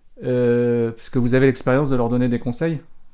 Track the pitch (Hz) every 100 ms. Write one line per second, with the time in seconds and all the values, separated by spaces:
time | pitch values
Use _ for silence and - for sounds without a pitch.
0 | - - 127 123 120 120 120 120 117 113
1 | - 131 120 131 135 123 - 131 143 127
2 | 117 123 123 120 123 117 165 151 - -
3 | -